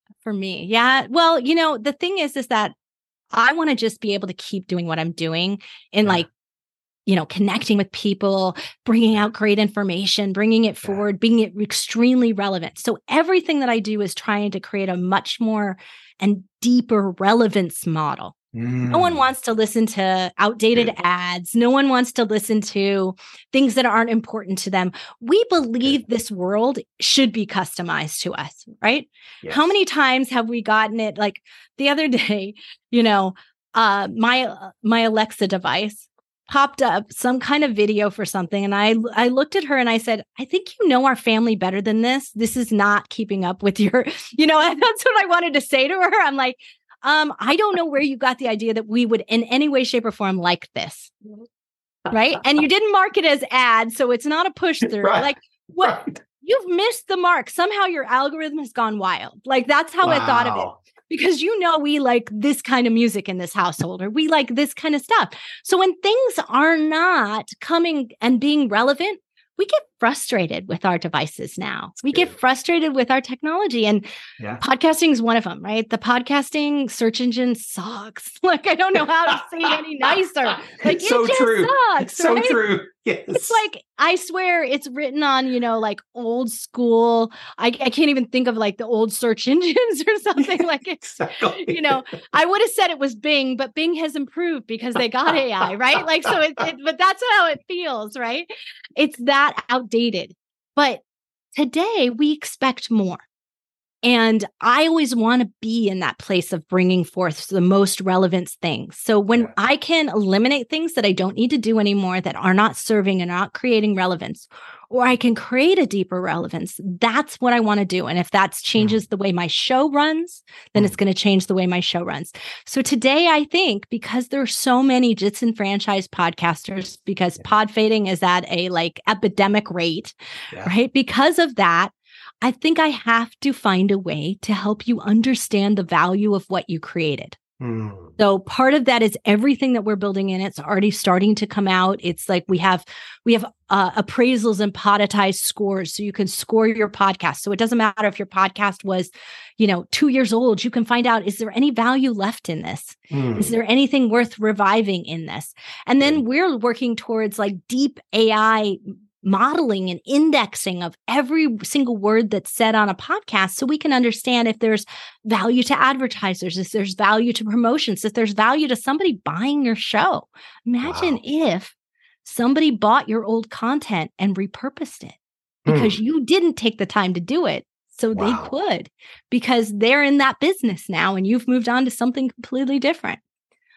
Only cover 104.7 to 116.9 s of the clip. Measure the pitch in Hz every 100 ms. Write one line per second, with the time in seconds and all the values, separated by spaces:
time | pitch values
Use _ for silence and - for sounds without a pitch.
104.7 | 262 320 330 262 240 220 247 226 - 220
105.7 | 233 208 190 147 - - 185 - 165 -
106.7 | 185 180 185 165 185 175 151 - 190 180
107.7 | 196 196 - 185 185 185 180 180 - 170
108.7 | 117 - - - 208 202 240 220 - 233
109.7 | 294 - 330 294 214 196 202 247 277 233
110.7 | 311 330 262 202 190 185 - 240 294 214
111.7 | 220 202 202 185 185 175 - 185 190 220
112.7 | 240 - 214 196 190 175 180 196 - 254
113.7 | 220 214 190 185 175 - - - - -
114.7 | - - 247 254 240 240 220 - 254 320
115.7 | 381 214 196 185 180 180 165 - 165 180
116.7 | - 190